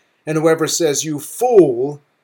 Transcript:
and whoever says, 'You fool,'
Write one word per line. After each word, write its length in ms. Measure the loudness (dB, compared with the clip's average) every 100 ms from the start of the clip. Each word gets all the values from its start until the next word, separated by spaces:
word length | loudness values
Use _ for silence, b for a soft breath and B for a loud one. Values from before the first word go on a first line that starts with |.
| b b
and 140 | -6 0
whoever 300 | 2 2 0
says, 360 | -2 -2 -2
'You 140 | -6 -8
fool,' 840 | -10 -4 2 4 4 2 -6 -8 _ _